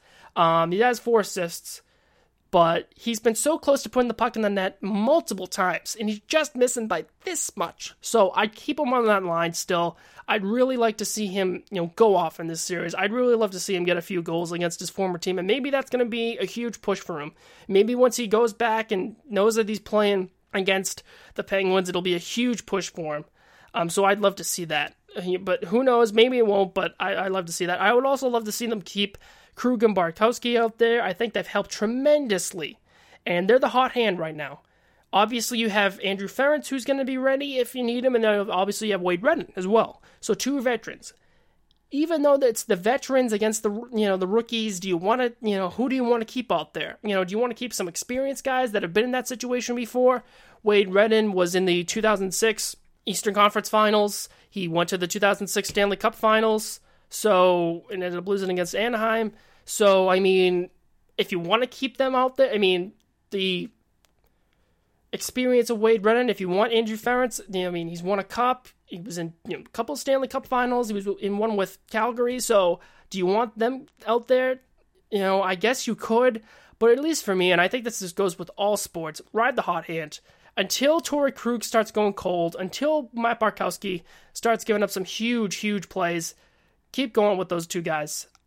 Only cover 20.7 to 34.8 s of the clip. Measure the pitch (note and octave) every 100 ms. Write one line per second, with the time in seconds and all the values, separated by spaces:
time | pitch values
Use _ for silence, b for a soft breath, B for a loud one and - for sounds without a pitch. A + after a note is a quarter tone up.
20.7 | F#3+ F#3 - - B B - G3+ G3 F#3
21.7 | F#3+ F3+ F3+ F3+ E3+ - A#3 B3 G#3+ -
22.7 | F#3+ - - D#3 D3+ - _ b b b
23.7 | - E3+ G3 G3 G#3 G3+ F#3 D#3+ - E3+
24.7 | D3+ D3+ - _ - F3+ F3+ F#3+ F3+ F3+
25.7 | A3+ C4 A#3+ A3+ A3 B3 B3 A3 G3 F#3+
26.7 | F#3+ F3 - F#3+ F#3+ F#3+ F#3+ E3+ - F3
27.7 | F3+ G3+ A#3+ C4+ C4+ C4 A#3+ G#3 G3+ A#3
28.7 | A3 - G3 G3+ - b b b - B3
29.7 | A#3+ A3+ F#3+ E3 - A3+ A#3+ A#3+ A#3 A3+
30.7 | A3+ A#3 A#3 G#3+ F3 A#3 G3+ F#3 G#3 G3
31.7 | - G#3+ B3 C#4+ D4+ C4 F#3 - F#3 D3
32.7 | - _ b b b - F3 F#3+ B3+ C4+
33.7 | B3 B3+ B3 A3 F3+ D#3+ D3+ C#3 D3 _
34.7 | _